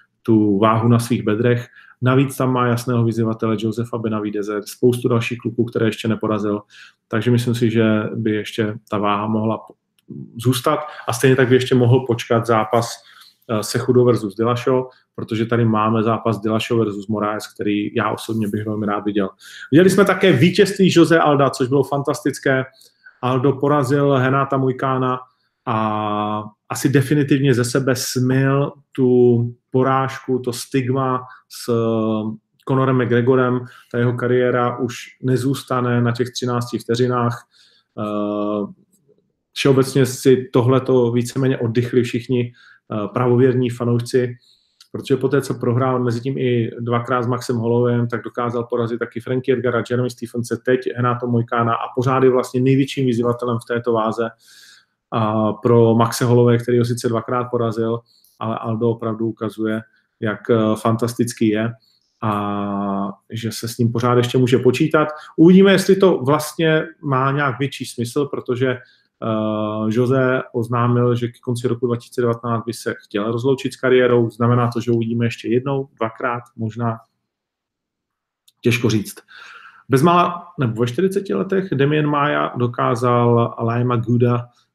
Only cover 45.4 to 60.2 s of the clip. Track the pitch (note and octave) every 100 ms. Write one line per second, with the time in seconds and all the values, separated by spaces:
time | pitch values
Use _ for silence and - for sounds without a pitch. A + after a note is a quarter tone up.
45.4 | C3+ A#2+ A#2+ A#2 C3 B2+ B2 A#2 C3 C#3
46.4 | B2+ A#2+ A2+ A#2+ A#2+ A#2+ A#2 B2+ A#2 A#2+
47.4 | - A#2+ A#2 A#2+ A#2+ A#2+ A#2+ A2+ A2 -
48.4 | A#2+ A#2+ A#2 A#2+ A2+ A#2 A#2 A#2 B2+ B2+
49.4 | C3 B2 A#2+ A#2 A2+ B2 B2 A#2+ A2+ A#2+
50.4 | A#2 A#2 - B2+ - B2 B2 A#2+ B2 A#2
51.4 | A#2 A#2+ A2+ A#2 A#2+ - B2 C3 C3 B2
52.4 | A#2+ B2 C3 C3+ C3 - C3 A#2 A#2+ A#2
53.4 | B2 A2+ - A#2+ A#2+ A2+ A2 G#2+ A2+ -
54.4 | _ - - - _ _ _ A#2 A2 A2
55.4 | G#2+ G#2+ A#2 A#2 A2+ A2+ A#2+ - B2 A#2+
56.4 | A#2+ A#2 A#2 A#2+ A#2+ A#2+ A#2+ A2+ - B2
57.4 | A#2+ A#2+ A2+ A2 A2+ A#2 _ _ _ _
58.4 | A2 - A#2 A2 A#2 A#2 A#2 G#2+ A2+ A2
59.4 | G#2+ G#2+ A2 A2 - _ _ _